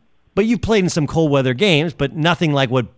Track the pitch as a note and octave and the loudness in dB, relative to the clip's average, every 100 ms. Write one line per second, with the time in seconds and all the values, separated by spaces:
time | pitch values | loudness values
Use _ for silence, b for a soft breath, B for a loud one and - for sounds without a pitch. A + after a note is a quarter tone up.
0 | _ _ _ - A3 A3+ F3+ G#3+ F3+ - | _ _ _ -2 0 0 0 0 0 0
1 | C#3+ D3+ D#3+ C#3 C3 B2 G#3 D3+ E3 - | -2 0 0 2 0 0 2 2 0 -2
2 | C#3 D#3+ D#3 E3+ E3 C#3+ C3+ B2+ A2+ | -6 -2 -2 0 0 0 0 0 -2